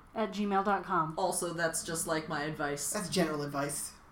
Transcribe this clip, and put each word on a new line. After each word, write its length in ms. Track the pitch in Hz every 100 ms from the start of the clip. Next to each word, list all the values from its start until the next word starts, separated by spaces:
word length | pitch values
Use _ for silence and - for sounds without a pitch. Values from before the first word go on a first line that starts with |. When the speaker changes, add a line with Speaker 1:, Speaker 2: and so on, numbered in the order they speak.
| -
Speaker 1:
At 180 | 220 214
gmail 320 | 196 208 196
dot 200 | 196 196
com. 300 | 175 180 160 160
Speaker 2:
Also, 360 | 185 180 175
that's 320 | 165 165 160
just, 220 | - 160 170
like, 220 | 156 156
my 140 | 151
advice. 460 | 151 151 143 143 -
Speaker 3:
That's 180 | 208 170
general 340 | 185 160 151
advice. 500 | 143 143 143 - - - -